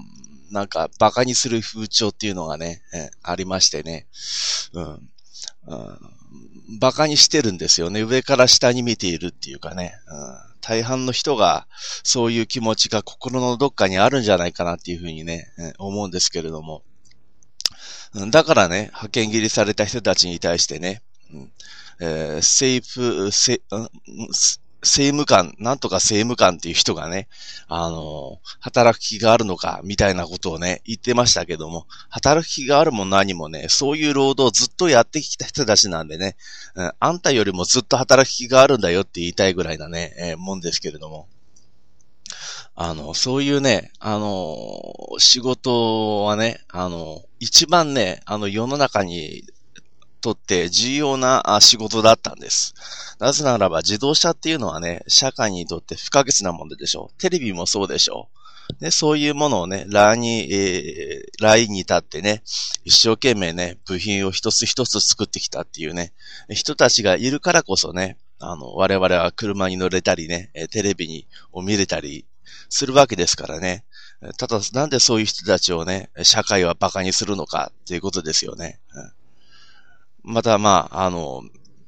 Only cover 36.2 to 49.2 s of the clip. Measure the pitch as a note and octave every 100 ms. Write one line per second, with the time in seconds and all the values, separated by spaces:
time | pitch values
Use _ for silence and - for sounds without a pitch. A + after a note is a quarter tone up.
36.2 | F#2+ - - - - F#2 F2 - C#3+ F3
37.2 | E3 B2 G2+ F#2 F2+ B2+ - B2 B2 C3
38.2 | C3 - A#2+ C3 C#3 B2 F2+ F2+ G2 F2
39.2 | F2 F#2+ F#2+ F2+ D#2+ D#2+ D2+ E2 E2+ -
40.2 | F2 E2 F#2+ F#2+ E2+ - E2 D2 D#2 D#2
41.2 | - - - - - - - - - -
42.2 | - - - - - - E2+ D#2 D2+ -
43.2 | B2+ C3+ C#3 C#3+ C3+ F#2 - - G#2+ G#2
44.2 | G#2 F#2+ D#2+ A#1+ A1 G1+ G1+ G1+ - -
45.2 | - B2+ B2+ B2+ B2+ A#2+ A2+ A2 G#2+ G#2
46.2 | G#2 G#2 A2+ - - F2+ F#2 E2+ D#2+ D#2
47.2 | - - A#2 - E3 F3 D3+ C3+ F#2 C#2+
48.2 | - G#2 G2+ G#2+ A#2+ C#3+ C3 G#2+ F#2 E2+